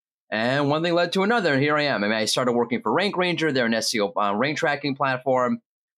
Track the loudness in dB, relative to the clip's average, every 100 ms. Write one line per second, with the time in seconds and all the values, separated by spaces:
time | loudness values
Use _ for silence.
0 | _ _ -6 -2 0 2 2 0 2 2
1 | 0 0 0 2 2 2 2 2 2 0
2 | 0 0 0 0 2 0 0 -2 0 0
3 | 0 0 -2 0 0 0 0 0 -2 -2
4 | -2 0 -2 0 -2 -2 -2 -2 -4 -2
5 | -2 -2 0 0 0 -2 _ _ _